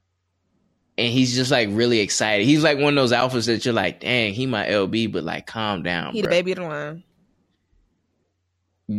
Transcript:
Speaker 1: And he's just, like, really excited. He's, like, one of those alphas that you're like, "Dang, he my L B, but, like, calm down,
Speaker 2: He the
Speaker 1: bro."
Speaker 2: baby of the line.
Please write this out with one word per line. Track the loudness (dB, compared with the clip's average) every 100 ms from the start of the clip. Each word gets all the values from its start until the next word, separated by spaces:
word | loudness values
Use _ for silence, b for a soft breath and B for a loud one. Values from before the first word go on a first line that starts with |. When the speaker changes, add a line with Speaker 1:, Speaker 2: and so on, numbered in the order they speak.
| _ _ _ _ _ _ _ _ _ -4
Speaker 1:
And | 0
he's | 2 2
just, | 2 2
like, | 2 2
really | 2 2 2
excited. | 0 0 0 2 4
He's, | 4
like, | 4 2
one | 2 2
of |
those | 4
alphas | 2 2 0 0
that | 0 0
you're |
like, | 0 0 -2
"Dang, | -2 0 0
he | -2 -2
my | -2 0
L | 0 0
B, | 0 -2
but, | -2
like, | -6 -8 -8
calm | -6 -4 -4
down, | -2 -4 -4
Speaker 2:
He | -4
the | 0
Speaker 1:
bro." | 0
Speaker 2:
baby | 0
of | -4
the |
line. | -8 -10 -10 -14 -18 _ _ _ _ _ _ _ _ _ _ _ _ _ _ _ _ _ -8